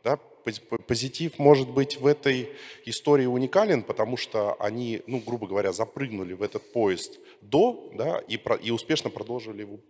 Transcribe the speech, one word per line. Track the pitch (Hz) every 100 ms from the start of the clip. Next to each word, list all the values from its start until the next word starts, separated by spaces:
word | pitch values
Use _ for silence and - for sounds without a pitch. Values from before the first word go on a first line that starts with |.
Да, | 113 147 - -
пози-, | - 104
по-, | - 117
позитив | - 117 131 - 165 -
может | 143 139 131
быть | 135 147 -
в |
этой | 139 147 143 127 - - - -
истории | - - - 143
уникален, | 127 123 131 190 214 143
потому | - - 110 123
что | - 110 104 -
они, | 104 113 120 110 -
ну, | 127
грубо | 110 120 101
говоря, | 98 98
запрыгнули | 92 113 - 135 104 90
в | 92
этот | 104 - -
поезд | 120 104 87 - - - -
до, | 101 143 240 233 -
да, | - 139 175 -
и | 113
про-, | - 113
и | 104
успешно | 113 - 156 -
продолжили | - 104 123 110 104
его | 104 104